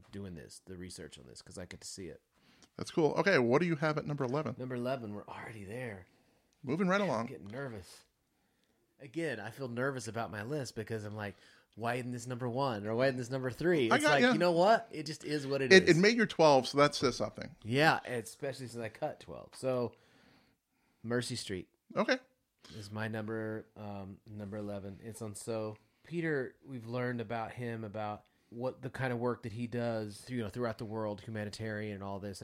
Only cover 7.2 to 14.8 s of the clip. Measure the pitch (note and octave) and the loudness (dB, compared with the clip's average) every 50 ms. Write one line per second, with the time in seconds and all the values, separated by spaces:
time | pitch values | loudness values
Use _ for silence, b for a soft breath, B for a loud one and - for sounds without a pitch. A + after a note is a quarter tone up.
7.2 | A#2 A#2+ C3 - E2+ G2 A2 C3 C#3 C3 A2+ G2+ F2+ - - - - _ _ _ | -2 -4 -6 -12 -12 -12 -10 -10 -8 -8 -10 -10 -12 -14 -18 -20 -20 _ _ _
8.2 | _ _ _ _ _ _ _ _ _ _ _ _ _ _ _ _ C3+ C3+ A2+ D#3 | _ _ _ _ _ _ _ _ _ _ _ _ _ _ _ _ -20 -10 -6 -4
9.2 | E3 D3+ B2 G#2+ G2+ A2+ G#2+ - C3+ B2 A#2 A#2+ B2+ C#3 C3+ B2+ A2 A2+ G#2 A#2 | -4 -2 -4 -4 -6 -10 -8 -8 -8 -6 -2 -2 -2 0 -2 -2 -6 -6 -4 -4
10.2 | A2+ F2+ F#2+ G2+ G2+ A#2+ D3+ D3+ C3 - - A2+ G#2+ - A2+ A2 G#2 G#2 G#2 G#2+ | -4 -4 -6 -6 -6 -4 -4 -4 -4 -6 -6 -8 -6 -4 -6 -6 -6 -6 -6 -6
11.2 | G#2 G2+ F#2 b b b b b b b _ G2+ A2+ A#2 A#2+ B2+ A#2+ B2 B2 A#2+ | -6 -6 -6 b b b b b b b _ -4 -2 -2 -2 -2 -4 -6 -8 -8
12.2 | A2+ B2+ B2+ A#2 B2+ A#2+ A2+ C3 C#3 C3+ A2+ G2+ G2+ G#2+ A2+ A#2 C3 C3+ B2+ B2+ | -6 -8 -6 -4 -4 -2 0 0 0 0 0 -2 -2 0 2 4 4 4 2 0
13.2 | B2 A2 C3+ C3+ B2+ B2+ A#2 - C#3+ F3 F3+ D#3 B2 A2 - - D4 D4 D4 C#4 | -2 -4 -4 -4 -2 -4 -4 0 2 4 4 6 6 6 4 4 6 6 6 6
14.2 | B3 B3+ B3 - F3 F3+ E3+ E3 F3 G#3 A3+ A3+ | 6 6 6 6 4 6 6 8 8 8 8 6